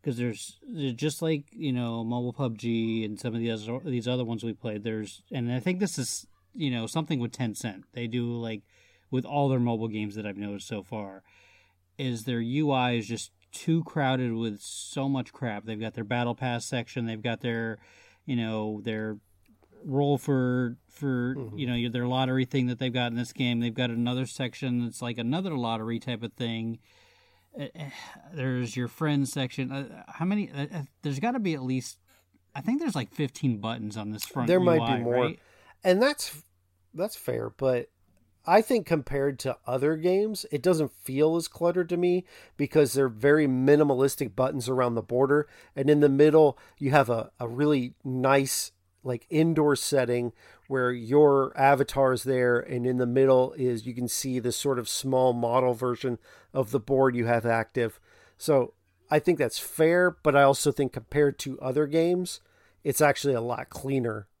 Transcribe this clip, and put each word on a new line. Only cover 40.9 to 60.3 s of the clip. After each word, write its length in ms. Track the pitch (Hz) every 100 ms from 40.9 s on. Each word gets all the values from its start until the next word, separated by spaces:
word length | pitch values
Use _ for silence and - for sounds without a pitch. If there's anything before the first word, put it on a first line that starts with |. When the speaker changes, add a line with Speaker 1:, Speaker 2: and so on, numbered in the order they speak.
Speaker 2:
feel 460 | - - 135 156 170
as 100 | 165
cluttered 420 | - 170 175 170
to 60 | 175
me 280 | 180 180 - - - -
because 360 | 139 151 135
they're 140 | 135 135
very 380 | 107 139 151 147
minimalistic 880 | 127 131 147 147 127 135 - 123
buttons 340 | 95 131 147 117
around 280 | 127 123 117
the 60 |
border. 440 | 104 123 135 147 147 - - -
And 120 | 139
in 120 | 147
the 80 | 147
middle, 500 | 139 151 156 151 - - _
you 120 | 139
have 180 | 143 123
a, 220 | 113 - _
a 80 | 117
really 480 | 120 147 143 123 -
nice, 680 | 135 127 131 139 135 - - _ _ _
like, 220 | 127 120 _
indoor 460 | 156 165 156 147 139
setting 560 | - 139 123 120 120 - - - _
where 240 | 131 123
your 600 | 123 113 143 147 139 135 -
avatar 540 | 139 139 139 139 135
is 100 | 127
there, 340 | 131 127 123 120
and 280 | - 127 123
in 100 | 127
the 100 | 123
middle 460 | 123 135 127 131
is, 340 | - 127 120 117
you 60 |
can 140 | 120 123
see 300 | - 135 127
this 180 | 117 -
sort 220 | 143 127
of 100 | 110
small 440 | - 135 131 127
model 400 | 120 117 123 127
version 440 | 117 127 120 131 117 _ - _
of 160 | 135 110
the 100 | 127
board 340 | 107 135 135
you 120 | 120 117
have 180 | 117
active. 560 | 117 113 110 127 113 - _ _ _ _
So 340 | - 139 120 _ _ _ _
I 80 | 156
think 200 | 180 160
that's 200 | 123 -
fair, 580 | - - 160 175 180 -
but 120 | 151